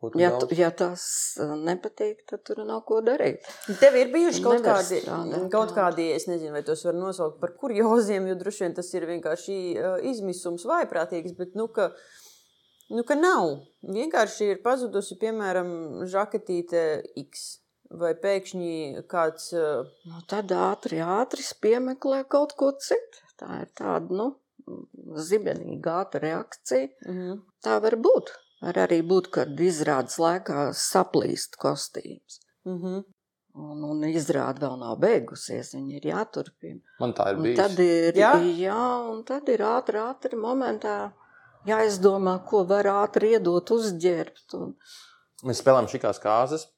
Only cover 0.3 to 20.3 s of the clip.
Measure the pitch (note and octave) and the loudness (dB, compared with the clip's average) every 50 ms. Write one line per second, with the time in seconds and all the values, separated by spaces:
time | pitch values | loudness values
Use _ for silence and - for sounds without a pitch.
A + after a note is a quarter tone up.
0.3 | C#3+ B2 C3 B2+ E3 E3 F3+ E3 E3+ - F#3+ F3 F3+ F3 - - - - - - | 4 2 0 0 2 2 2 2 2 0 -2 -2 -2 -6 -8 -6 -4 -4 -4 -4
1.3 | - - - D3 D3 D3+ D#3 E3 F3 F3+ - A3 - - G#3+ G#3+ G#3+ _ _ - | -4 -4 -6 -4 -4 -4 -2 -2 -4 -2 -4 -10 -6 -4 -4 -4 -4 _ _ -14
2.3 | - - _ - G#3+ A3 G#3+ G#3+ A3 A3 A3+ - A3 A3 A3 A#3 B3+ D4+ - C#3+ | -14 -14 _ -10 -10 -8 -6 -8 -8 -8 -4 -2 0 2 2 2 2 2 2 0
3.3 | A#2+ - - - - - - - G#3 - - C#4 C4+ B3+ B3+ B3 B3 D#4+ E4+ F4 | 0 -2 -10 -16 -18 -16 -10 -8 2 8 8 8 10 8 4 4 4 4 4 4
4.3 | D4 - - A#3+ A#3+ A#3+ A#3 - G#3+ G3 F#3 F3+ F#3 E3 - - - E3 E3+ E3 | 2 2 4 4 4 4 6 4 4 4 2 0 -2 -2 -2 -4 -6 -4 -4 -4
5.3 | C3+ E3+ F#3 F#3 F#3+ G#3+ A3 G#3+ - - F#3+ F3+ E3+ E3 E3 E3 D3+ E3 D#3+ F#3 | -4 -4 -2 0 2 2 0 2 0 2 2 2 2 0 0 0 0 -2 -2 -4
6.3 | F3 E3+ D#3+ D#3 D3 D3 D3+ - - D#3 - F3 E3 E3+ F#3 F#3+ F#3 F#3 F3 D#3 | -6 -6 -6 -6 -6 -6 -2 -2 -4 -2 -2 -4 -2 -2 -4 -6 -4 -4 -4 -4
7.3 | D3+ - - F3 - - - C#4 A#3 G3+ A3+ A3 A3 A#3+ A3+ G3+ G#3+ F#3+ F#3+ F#3 | -4 -4 -8 -8 -8 -6 -6 -4 0 2 4 6 6 4 4 4 0 -2 0 -2
8.3 | F#3+ F3+ F3+ G3 G#3+ - G3+ F3 E3 F3+ F3 F3 - F#3 E3 E3 E3+ E3+ E3 D#3 | -2 -4 -4 -6 -4 -2 -4 -4 -4 -4 -8 -6 -6 -6 -4 -4 -6 -4 -4 -4
9.3 | D#3 F3 - - G3 G3 F#3 F3+ E3+ - - F#3 F#3 F3+ - C4 C4+ A3+ G3 F#3+ | -4 -4 -4 -6 -6 -6 -4 -4 -4 -2 -2 -2 -2 -2 -2 -4 -4 -4 -4 -6
10.3 | F3 F3+ - F3+ E3+ F3 F3 A3+ D#4+ F4 D#4 F3 - F3 D#3+ E3+ - E3+ D#3+ F3+ | -6 -6 -6 -8 -8 -6 -2 0 0 0 0 0 -2 -4 -4 -2 -4 -8 -8 -8
11.3 | F3 - F#3 F3+ - G3+ A3+ A3+ A3+ - G3+ E3 - - - - - - - - | -8 -8 -10 -8 -6 -6 -6 -4 0 0 0 0 -2 -8 -20 -20 -20 -20 -20 -20
12.3 | - _ _ _ _ _ _ _ _ _ _ _ G#3 A3+ A#3+ - D4 C#4+ D#4+ F4+ | -20 _ _ _ _ _ _ _ _ _ _ _ -6 -6 -2 0 0 2 4 4
13.3 | F#4 C#4+ G3 E3 C#3 C#3 C#3 _ _ _ - - F#3+ G#3 B3+ D#4+ - - A3 G3+ | 4 4 2 0 -2 -4 -10 _ _ _ -12 -8 -6 -4 -4 -2 2 2 2 2
14.3 | - - G#3+ G3+ G3 G3 - A#3+ B3+ C4+ B3 A3+ G3 G3 G3+ - F#3+ - - A3 | 0 -2 -2 -2 -2 0 0 0 0 0 -2 -2 -2 -4 -4 -4 -8 -6 -4 -4
15.3 | A3 A3 G#3 F#3+ F#3 F#3 F3+ F3+ F3 E3 E3 D#3 C3 F2+ D#3 F#3 F#3 G3 G3+ G3+ | -2 -2 -2 -2 0 -2 -2 -2 -6 -8 -8 -10 -8 -8 -8 -2 0 0 0 0
16.3 | - G#3+ - - F#3 F3 F3 F3 - E3+ E3 D#3+ D#3 - - - - - C#3 _ | -2 -8 -4 -2 -4 -4 -2 0 0 0 2 2 0 -2 -6 -10 -12 -14 -16 _
17.3 | _ - - - - - _ _ _ _ _ _ - E3+ E3+ E3+ D#3+ E3 E3 G3 | _ -16 -14 -14 -16 -18 _ _ _ _ _ _ -10 -4 -2 -2 -2 0 0 0
18.3 | G3 G3 F#3+ - - F#3 F3 E3+ E3 D#3+ D#3 C#3+ C3+ - - _ - F3+ E3 D#3+ | 0 0 -2 -6 -8 -6 -6 -4 -4 -6 -6 -8 -8 -12 -12 _ 0 0 0 0
19.3 | D#3+ D#3+ - - - E3+ E3 D3+ D3 A#2+ C3 D3 _ _ _ E3+ E3 E3+ E3+ _ | 0 -4 -12 -6 -2 -2 0 0 0 -2 -4 -6 _ _ _ -18 -18 -18 -10 _